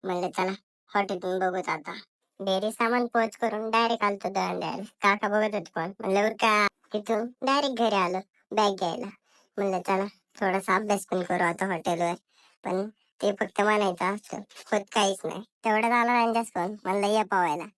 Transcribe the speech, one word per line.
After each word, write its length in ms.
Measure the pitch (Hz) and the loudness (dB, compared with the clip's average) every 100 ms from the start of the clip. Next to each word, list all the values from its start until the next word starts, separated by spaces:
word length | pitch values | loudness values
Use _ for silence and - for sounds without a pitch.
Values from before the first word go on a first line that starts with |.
म्हणलं, 260 | 190 180 180 | -4 -2 -2
"चला, 200 | 180 185 196 _ _ _ | -2 -2 -2 _ _ _
हॉटेलतून 480 | 208 196 185 185 185 | -4 -2 -4 -2 0
बघूच 300 | 185 185 175 | 0 -2 -4
आता." 240 | 160 - 196 - _ _ _ | -6 -6 -14 -16 _ _ _
डेअरी 320 | 196 190 208 | -2 0 0
सामान 340 | 226 233 247 240 | 0 0 2 2
पोच 220 | 233 220 - | 0 0 -2
करून 320 | 226 214 220 | -4 -2 0
डायरेक्ट 320 | 226 233 220 | 0 2 2
आलतो 260 | 208 202 190 | 0 -2 -4
दळण 300 | 196 185 180 | -2 -2 -2
द्यायला. 240 | 170 175 208 _ | -4 -6 -10 _
काका 260 | 202 202 208 | 0 2 2
बघत 260 | 208 214 208 | 2 2 -2
होते 160 | 165 - | -6 -6
फोन. 160 | 165 196 | -6 -6
म्हणलं, 260 | 220 196 214 | 0 2 2
"उरका." 420 | 208 226 208 202 _ _ | 2 2 4 2 _ _
तिथून 320 | 214 208 220 240 - | -8 -2 -2 -2 -4
डायरेक्ट 360 | 262 277 277 240 | 0 2 0 2
घरी 160 | 233 202 | 2 4
आलो 220 | 180 185 - _ _ | 2 0 -6 _ _
बॅग 240 | 202 202 190 | 2 2 2
घ्यायला. 340 | 170 247 208 - _ _ _ - | -2 -2 -8 -12 _ _ _ -4
म्हणलं, 240 | 196 190 | -2 -2
"चला, 240 | 185 190 202 _ _ - | 0 -2 -2 _ _ -4
थोडासा 340 | 190 190 190 190 | -2 0 0 0
अभ्यास 300 | 208 202 - | 2 -2 0
पण 160 | 185 | -4
करू 200 | 180 180 | -2 0
आता 220 | 175 170 190 | 0 0 -2
हॉटेलवर." 480 | 170 180 170 170 180 _ _ _ _ | -2 -2 0 0 -2 _ _ _ _
पण 240 | - 185 208 _ _ _ | -4 -4 -4 _ _ _
ते 100 | 202 202 | -2 0
फक्त 220 | 202 - | -4 0
म्हणायचं 540 | 208 214 196 175 180 208 | 2 4 2 0 -4 -4
असतं, 260 | - - 208 - - | -8 -12 -12 -20 -2
होत 100 | 208 202 | -2 0
काहीच 260 | 233 202 190 160 | 0 2 0 -6
नाही. 160 | 170 220 _ 226 | -8 -12 _ 0
तेवढ्यात 260 | 214 226 | 2 4
आला 280 | 240 233 240 | 2 4 2
रंजाच 300 | 233 226 226 | 2 0 -2
फोन. 220 | - 175 214 | -4 -4 -4
म्हणलं, 240 | 185 196 202 | -2 0 2
"ये 160 | 214 | 2
पवायला." 420 | 208 196 170 151 170 | 2 2 2 0 -6